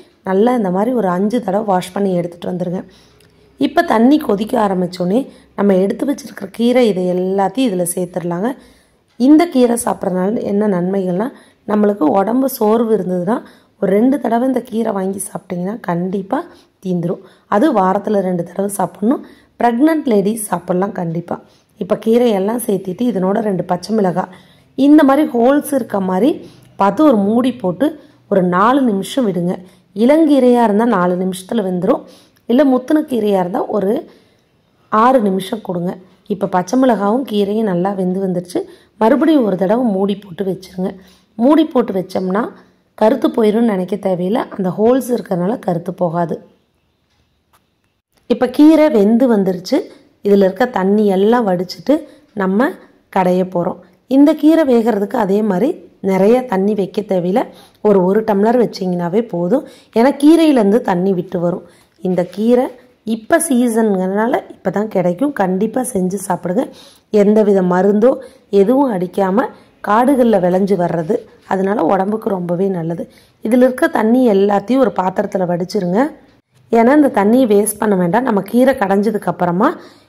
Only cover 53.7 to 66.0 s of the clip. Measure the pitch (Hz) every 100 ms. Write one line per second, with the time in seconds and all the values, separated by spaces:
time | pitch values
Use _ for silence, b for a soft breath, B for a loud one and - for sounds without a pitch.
53.7 | - b b - 269 294 302 302 320 277
54.7 | 233 220 208 202 233 190 202 214 180 269
55.7 | - - _ 190 190 196 247 254 190 202
56.7 | 208 180 - 196 185 175 220 - B B
57.7 | B 214 196 180 214 220 196 214 247 202
58.7 | - 185 175 175 208 233 175 175 269 -
59.7 | B B 220 262 - 294 330 311 262 196
60.7 | 226 - 175 196 180 - 180 170 175 -
61.7 | b b b 185 180 175 202 226 247 277
62.7 | - b b 214 226 - 330 - 240 247
63.7 | 220 220 190 185 202 233 359 - - 190
64.7 | 196 214 196 180 175 285 285 185 185 220
65.7 | 262 254 196